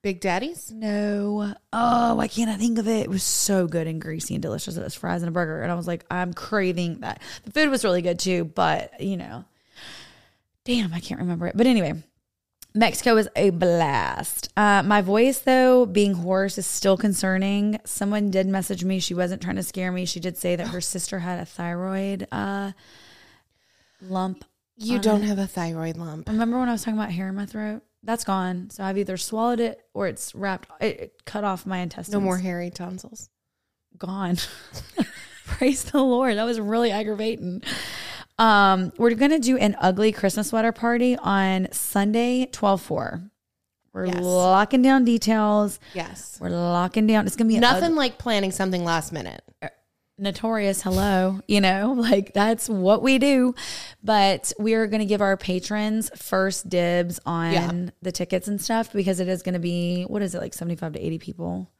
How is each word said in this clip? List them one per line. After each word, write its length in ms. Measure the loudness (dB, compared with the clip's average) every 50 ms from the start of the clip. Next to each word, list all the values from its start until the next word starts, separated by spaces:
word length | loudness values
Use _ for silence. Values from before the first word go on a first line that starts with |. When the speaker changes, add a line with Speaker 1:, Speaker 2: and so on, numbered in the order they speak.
| -4
Speaker 1:
Big 160 | -6 -6 -2
Daddy's? 520 | -2 -2 -2 -2 -2 -6 -10 -12 -16 -16
Speaker 2:
No. 800 | -12 -6 -4 -4 -2 -2 -2 -2 -2 -2 -2 -2 -2 -2 -4 -4 -8 -10 _ _
Oh, 440 | -2 0 2 4 4 4 4 2 2
why 120 | 2 0
can't 220 | -2 0 -2 -2 -2
I 60 | 0
think 240 | 0 0 0 2 0
of 80 | 0
it? 140 | 0 0 0
It 80 | 0 -2
was 120 | -2 -2
so 460 | -2 -2 -2 0 0 2 2 2 2
good 180 | 0 -2 -2 -4
and 160 | -2 -6 -6
greasy 320 | -8 -8 -8 -8 -6 -6 -6
and 80 | -4
delicious. 340 | -4 -4 -6 -6 -6 -8 -8
It 80 | -8 -8
was 120 | -10 -10
fries 260 | -8 -6 -4 -4 -2
and 80 | -4 -4
a 20 |
burger. 300 | -2 -2 -4 -4 -4 -6
And 100 | -4 -4
I 40 | -4
was 100 | -4 -4
like, 180 | -6 -6 -8 -8 _
"I'm 240 | -6 -4 -4 -6 -6
craving 680 | -10 -8 -4 -2 0 0 0 0 -2 -2 -4 -4 -6
that." 200 | -8 -10 -10 -10 -14 -16 -18 -16 _
The 60 | -4
food 180 | 0 2 2 2
was 140 | 2 2 2
really 180 | 2 2 2
good 160 | 2 0 -2
too, 280 | -2 0 0 0 0 -2
but, 540 | -4 -2 0 0 2 2 -2 -4 -10 -12 -8
you 160 | -6 -6 -4
know, 300 | -6 -8 -12 -14 -16 -16 _ _ _ _ _ _ -20 -20 -20 -20 -20 -20 -20 -20 _ _ _ _ _ _ _ _ _ _
damn, 260 | -2 0 0 0 -2
I 80 | -4 -6
can't 180 | -8 -8 -8 -6
remember 240 | -4 -4 -4 -2 -4
it. 100 | -4 0
But 120 | 2 4
anyway, 260 | 4 4 4 2 0 -4 -8 -10 _ _ _ _ _ _ _ _ _ _ _ -20 _ _
Mexico 400 | 4 4 4 2 2 2 4 4
was 140 | 4 4 2 0
a 160 | 2 4 4
blast. 1000 | 4 4 2 4 4 4 2 2 2 0 0 -2 -4 -6 -6 -8 -8 -8 -10 -4 _
Uh, 240 | 2 4 6 6 4
my 200 | 4 4 4 4
voice, 360 | 4 4 4 4 4 4 2
though, 480 | 2 2 4 4 6 6 6 6 6 6
being 300 | 4 4 2 4 4 2
hoarse 420 | 0 0 0 0 0 0 -2 -2
is 80 | -6 -6
still 320 | -6 -6 0 4 4 4
concerning. 840 | 4 2 0 0 0 0 0 0 0 0 0 0 0 0 0 -2 -4 _
Someone 460 | -10 -6 -4 -2 -2 0 0 0 2
did 160 | 2 2 2
message 360 | 2 0 -2 -2 -4 -6 -4 -2
me. 160 | -2 -2 -2
She 140 | -2 -4 -2
wasn't 300 | -2 -2 -2 -2 -6 -6
trying 140 | -6 -4
to 60 | -4 -6
scare 280 | -6 -6 -4 -4 -4
me. 140 | -4 -4 -4
She 140 | -6 -6 -6
did 160 | -6 -8 -8
say 200 | -4 -2 -2 -2
that 140 | -2 -4 -6
her 120 | -6 -6
sister 380 | -6 -6 -6 -6 -6 -6 -6 -6
had 200 | -4 -4 -6 -6
a 60 | -8
thyroid, 800 | -10 -10 -8 -6 -6 -4 -4 -4 -4 -4 -2 -2 -4 -4 -6 -8 -8
uh, 400 | -6 -6 -4 -4 -4 -4 -6 -6 -10 _ _ -20 -20 -20 -20 -20 -20 -20 -20 _ _ _ _ _ _ _ _ _ _ _ _ _ _ _
lump 440 | -10 -6 -4 -4 -2 -4 -6 -8 -14 _ _ _ _ _ _
Speaker 1:
You 180 | _ -4 -2 -2
Speaker 2:
on 60 | 2
Speaker 1:
don't 220 | 2 2 2 4 2
Speaker 2:
it. 40 |
Speaker 1:
have 120 | 0 0 -2
a 80 | -4
thyroid 500 | -4 -4 -6 -4 -4 -4 -4 -6 -6 -6
lump. 300 | -8 -10 -10 -10 -10 -8
Speaker 2:
Remember 320 | -4 -2 0 0 0 0 0
when 100 | 0 0
I 20 |
was 100 | -2 -2 -4
talking 140 | -4 -4
about 140 | -4 -4 -4
hair 180 | -4 -6 -6 -6
in 60 | -6
my 100 | -8 -8
throat? 360 | -10 -8 -8 -8 -8 -8 -10 _ _ _ _ -6
That's 200 | -6 -6 -4 -2
gone. 460 | -2 -2 -2 -2 -2 -4 -6 -8 -12
So 120 | -12 -8 -6
I've 140 | -4 -2
either 200 | -2 -2 -2 -4
swallowed 420 | -6 -6 -6 -2 0 0 0 0 0
it 200 | -2 -2 -4 -8 _ _ _
or 140 | -4 -4
it's 260 | -4 -4 -6 -12 -12 -10
wrapped, 360 | -8 -6 -6 -6 -6 -10 _ -8 -4
it, 180 | -4 -4 -4 -6
it 220 | -12 -16 _ _ _
cut 180 | -10 -8 -4 -4
off 220 | -2 -4 -4 -6
my 140 | -6 -4 -4
intestines. 340 | -4 -6 -8 -10 -10 -4 -2
Speaker 1:
No 60 | 0
more 180 | 0 0 0
hairy 340 | 0 -2 -4 -4 -4 -6 -8
tonsils. 580 | -8 -10 -12 -10 -10 -12 -14 -16 -20 -20 -20 _ _ _ _ _ _ _ _ _ _ _ _ _ _
Speaker 2:
Gone. 400 | -12 -10 -8 -6 -4 0 0 0 -2 -2 -8 -10 -18 -20 -18 -16 -16 -16 -10 -4
<laughs> 500 | -4 -4 -4 -4 -18 -20 -20 -20 -20 -8
Praise 380 | -8 -2 0 2 2 2 0 -4
the 180 | -2 0 2
Lord. 360 | 2 4 4 2 2 2 0
That 80 | 0 0
was 140 | -2 -2 -2
really 320 | -2 0 0 2 2 2
aggravating. 720 | 0 -2 -2 -4 -4 -4 -4 -4 -4 -4 -6 -8 -8 -8 -8 -8 -8 -8 -8 -10 -12 -12 -12 -14 -14 -16 -18 _ _ 4
Um, 520 | 6 8 8 8 8 8 6 4 2 -4 0
we're 160 | 4 4 4 6
gonna 240 | 6 4 4 4
do 200 | 4 4 2 4
an 180 | 4 4 2 2 4
ugly 320 | 2 2 4 4 2 2 2
Christmas 340 | 2 0 0 0 0 -4 0
sweater 220 | 0 2 2 2
party 440 | 0 0 0 2 2 4 4 2 2
on 520 | 2 0 0 2 2 2 2 2 0 -2 -2
Sunday, 760 | -4 -6 -6 -2 0 2 2 2 2 2 2 2 2 0 0
twelve 340 | -2 -4 0 2 2 2 2
four. 400 | 0 -4 -4 -4 -4 -6 -8 -10 -12 -16 _ _ _ _ _ _ _ _ _ _ _ _ _
We're 140 | -6 -4
Speaker 1:
Yes. 140 | -2 -2 -2
Speaker 2:
locking 600 | 0 2 2 4 6 6 6 6 4 4 4 6
down 220 | 6 8 6 6 6
details. 760 | 4 2 2 2 2 2 2 4 4 4 4 2 0 -2 -8 -16 -12 -10
Speaker 1:
Yes. 440 | -10 -10 -10 -12 -16 -16 -18 -16 -10
Speaker 2:
We're 80 | -6 -4
locking 560 | -2 -2 0 0 2 2 0 2 2 2 4
down. 220 | 4 4 4 2
It's 80 | 0 0
gonna 140 | 2 2 4
be 60 | 4
an 40 | 6
Speaker 1:
Nothing 300 | 6 6 4 4 2 2
Speaker 2:
ug- 60 | 2
Speaker 1:
like 200 | 2 2 0 -2
planning 340 | -4 -2 0 0 2 2 0
something 320 | -2 -2 -2 0 0 0 0
last 280 | 0 0 0 -2 -4
minute. 320 | -10 -10 -10 -10 -14 -16 _ -20 _ _
Speaker 2:
Uh, 60 | -14 -14 _ _ _ _ _ _ _ _ _
notorious, 640 | -6 -6 -6 -4 -4 -4 -2 0 0 0 0 0 0
hello, 600 | -2 0 0 2 2 4 4 4 2 2 0 -4 -2
you 120 | 0 2 4
know, 320 | 4 4 2 2 0 0 0
<laughs> 40 |
like, 360 | 2 4 4 4 4 2 0 0
that's 360 | 2 2 2 2 0 -2 -4
what 340 | -2 2 4 4 4 6 6
we 160 | 4 4 4
do. 340 | 4 4 4 4 4 2 0 -4 -10 -12 -12 -12 -14 -16 -20 _
But 520 | -2 2 4 4 6 4 2 0 -2 -8 -6
we 160 | -2 0 2 2
are 120 | 2 2
gonna 180 | 0 0 0 2
give 160 | 2 2 2
our 140 | 4 2 2
patrons 720 | 0 0 -2 -2 -2 -2 -2 -4 -2 0 0 0 -2 -2 -4 -10
first 540 | -14 -8 -2 0 0 2 0 -2 -4 -6 -2
dibs 500 | 0 2 2 2 2 0 0 -2 -4 -6 _
on 260 | -4 -2 -2 0 2
Speaker 1:
Yeah. 380 | 0 0 0 0 -2 -4 -6 -8 -10 _
Speaker 2:
the 100 | -10 -8 -6
tickets 340 | -6 -4 -2 -4 -4 -2
and 120 | -4 -6 -6
stuff 320 | -2 -2 -2 -2 -2 -2 -2
because 260 | -2 0 0 0 0
it 80 | 0
is 160 | -2 -2 -4 -2
gonna 160 | -4 -4 -2
be, 440 | -2 -2 -2 -2 -2 -2 -2 -2 -4
what 180 | -4 -4 -4 -4
is 100 | -4 -4
it, 60 | -6
like, 140 | -8 -8 -8
seventy-five 400 | -8 -6 -6 -6 -6 -6 -8 -8
to 120 | -6 -6
eighty 140 | -6 -6 -6
people? 500 | -8 -12 -12 -8 -6 -6 -6 -6 -8 -12 _